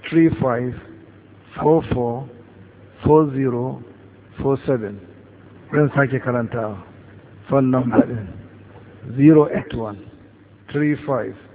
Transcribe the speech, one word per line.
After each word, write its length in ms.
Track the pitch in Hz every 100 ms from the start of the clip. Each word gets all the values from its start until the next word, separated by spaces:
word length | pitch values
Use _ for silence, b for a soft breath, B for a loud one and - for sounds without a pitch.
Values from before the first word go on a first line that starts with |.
| -
three 200 | 160 165 -
five 340 | 135 120 123 104 - - - - - - - -
four 220 | 147 160 -
four 340 | 127 120 120 135 - - - - - - -
four 280 | - 151 151
zero 500 | 135 135 120 131 131 - - - - - -
four 160 | 135 135 -
seven. 340 | 131 104 101 - - - - - - -
Zan 160 | - 147 139
sake 240 | 139 131
karantawa. 540 | 127 123 113 123 107 98 - - - - - - -
Phone 220 | 139 131
number 260 | 127 123 -
ɗin. 280 | 123 120 98 - - - - - - - - 120
Zero 320 | 147 156 151
eight 260 | - -
one 240 | 113 110 101 110 - - - - - -
three 240 | 143 151 147 -
five 280 | 131 110 107 -